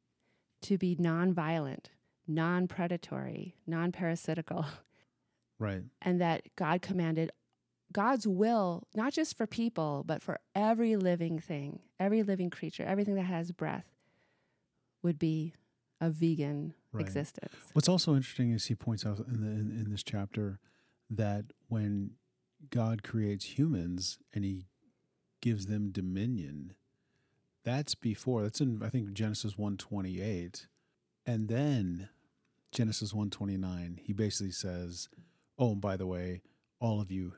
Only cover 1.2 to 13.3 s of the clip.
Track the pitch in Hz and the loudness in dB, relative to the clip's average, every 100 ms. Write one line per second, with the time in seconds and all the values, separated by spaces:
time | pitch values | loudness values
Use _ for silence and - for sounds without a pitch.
1.2 | 185 175 156 165 139 - - _ _ _ | 4 2 2 0 -2 -6 -12 _ _ _
2.2 | - 156 165 180 180 - 175 175 - 135 | -4 0 2 2 0 0 -2 -2 -4 -6
3.2 | 131 - 180 - - 165 175 175 170 170 | -6 -8 -10 -10 -4 0 0 0 0 0
4.2 | - 170 - 180 147 - - _ _ _ | -2 -4 -2 -2 -4 -6 -18 _ _ _
5.2 | _ _ _ - 107 95 107 - 180 180 | _ _ _ -4 -2 -2 -6 -6 0 2
6.2 | 170 160 - - 156 175 - 196 165 160 | 4 0 -4 -4 0 0 0 0 2 2
7.2 | 160 - _ _ _ _ - 202 220 262 | 0 -4 _ _ _ _ -8 0 2 2
8.2 | 208 185 220 233 185 170 - 208 254 320 | 2 4 4 4 2 0 -4 -2 0 0
9.2 | 311 - 226 - 233 - 156 143 165 - | -2 -2 -4 0 -2 0 0 0 -2 -4
10.2 | - - _ 202 214 226 233 214 185 175 | -4 -6 _ 2 4 4 4 4 4 4
11.2 | 170 160 - 147 143 - - - 196 220 | 2 -2 -4 -6 -6 -10 -10 -2 2 4
12.2 | 202 190 180 - 180 - - 196 202 196 | 4 2 0 -4 -6 -4 0 0 2 0
13.2 | 185 | 0